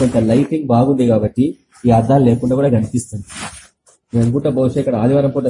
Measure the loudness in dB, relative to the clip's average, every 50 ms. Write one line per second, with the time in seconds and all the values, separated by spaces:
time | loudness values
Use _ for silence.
0 | -2 0 0 0 0 2 2 0 0 0 -2 -4 -2 0 2 2 2 2 2 0
1 | 2 2 2 0 0 -2 0 0 -2 -2 -2 _ _ _ _ -4 0 2 2 2
2 | 2 2 2 4 4 4 2 0 0 -2 0 0 0 0 0 0 -2 -2 -4 -6
3 | -6 -8 -12 -14 -14 -14 -16 -14 -14 -14 -16 -18 -20 _ _ _ _ _ _ _
4 | _ _ -2 0 0 0 0 -2 -2 -2 -2 0 0 -2 0 -2 -2 -2 -2 0
5 | 0 0 0 2 0 0 -2 -2 -4 -4